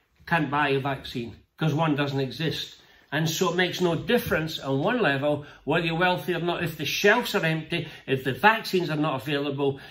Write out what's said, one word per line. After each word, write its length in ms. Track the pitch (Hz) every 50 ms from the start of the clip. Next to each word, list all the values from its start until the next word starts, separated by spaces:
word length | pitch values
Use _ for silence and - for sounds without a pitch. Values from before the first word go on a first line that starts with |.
| _ _ _ _ -
can't 240 | - 165 170 151 127
buy 180 | 143 147 147 139
a 100 | 139 139
vaccine 560 | 135 147 135 135 - - - 127 117 110 98 - - _ _
'cause 180 | - 160 160 135
one 220 | 160 165 156 143
doesn't 240 | 143 143 139 139 139
exist. 560 | 135 123 113 117 165 - - - - - - - - - - - _ _ -
And 160 | 156 160 160
so 220 | 160 - 185 175
it 60 | 165
makes 240 | 180 180 170 - -
no 140 | 180 170 170
difference 640 | 143 - - 240 233 - - 185 156 160 156 - -
on 200 | - 139 135 135
one 240 | 156 208 240 247 196
level 420 | 147 139 135 143 147 147 143 147 - - - -
whether 200 | - 156 170 165
you're 100 | 165 165
wealthy 400 | 160 180 180 180 175 175 185 175
or 60 | 165
not. 240 | 165 175 170 - 170
If 140 | - - -
the 60 | 147
shelves 500 | - - - - 202 214 247 240 - -
are 100 | 196 165
empty, 420 | 160 160 160 156 - 175 165 165 - - - -
if 180 | - 135 135 -
the 80 | 139 123
vaccines 560 | - - 214 226 226 - - - 185 165 151
are 80 | 156
not 260 | 147 151 156 135 131 113
available, 580 | 139 147 143 143 147 135 135 143 139 135 - - -